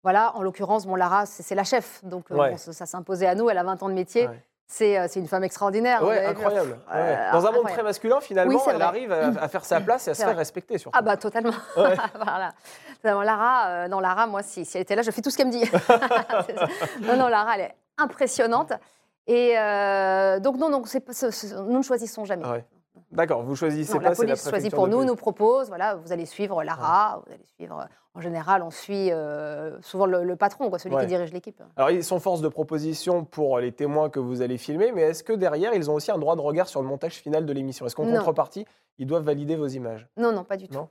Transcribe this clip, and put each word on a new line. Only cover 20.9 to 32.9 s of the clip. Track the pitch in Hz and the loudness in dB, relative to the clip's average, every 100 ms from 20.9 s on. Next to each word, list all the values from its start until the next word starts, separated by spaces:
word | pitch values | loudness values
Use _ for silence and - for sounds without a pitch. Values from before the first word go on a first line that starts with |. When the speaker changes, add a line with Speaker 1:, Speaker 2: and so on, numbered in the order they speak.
| 262 | -6
Speaker 1:
pas, | 254 | -6
ce, | 240 247 | -4 -4
ce, | - 208 190 | -4 -10 -8
nous | 196 254 | 0 0
ne | |
choisissons | 269 247 226 - 202 | 2 -2 -2 -10 -6
jamais. | 180 131 | -6 -4
Speaker 2:
Ah | |
ouais. | 120 | -6
Speaker 1:
Non, | 120 _ _ _ | -8 _ _ _
non. | _ | _
Speaker 2:
D'accord, | 160 165 123 | 0 2 0
vous | 120 139 | -2 -2
choisissez | 160 151 151 | 0 0 -2
Speaker 1:
Non, | 208 | 2
Speaker 2:
pas, | 180 | 2
Speaker 1:
la | 262 | 2
Speaker 2:
c'est | |
la | 226 | 0
Speaker 1:
police | - | 0
choisit | - | -2
Speaker 2:
préfecture | 214 208 208 | -2 -2 0
Speaker 1:
pour | 190 | 2
Speaker 2:
de | |
Speaker 1:
nous, | 233 | 2
Speaker 2:
police. | 262 | 0
Speaker 1:
nous | 240 | 0
propose, | - 165 214 262 240 | -4 2 2 2 -2
voilà, | 175 208 190 | -4 -4 -4
vous | 165 | -6
allez | 175 165 | -6 -6
suivre | - 202 180 | -6 -2 -2
l'ara, | 156 160 156 180 214 - | -4 -4 2 4 2 -2
Speaker 2:
Ouais. | - | -14
Speaker 1:
vous | |
allez | - _ | -20 _
suivre, | _ 170 170 - _ _ 175 | _ -12 -12 -12 _ _ -12
en | |
général, | 170 165 156 190 | -8 -6 2 2
on | 170 | 0
suit, | - - 202 190 | -12 -6 -2 0
euh, | 165 151 147 151 151 156 - | 0 -4 -6 -8 -8 -10 -12
souvent | - 190 190 | -10 0 2
le, | 180 | 2
le | 175 175 | 0 0
patron, | 202 - 247 | 0 0 -4
quoi, | 175 | -4
celui | 190 135 | -2 -2
Speaker 2:
Ouais. | |
Speaker 1:
qui | 185 | 0
dirige | 180 170 | -2 -2
l'équipe. | 180 214 - - - | -8 -14 -20 -16 2
Speaker 2:
Alors, | 139 | 2
ils | 175 | 4
sont | 165 180 | 0 -2
force | 190 175 | 0 0
de | 156 | -2
proposition | - 147 156 156 | -2 -4 -2 -4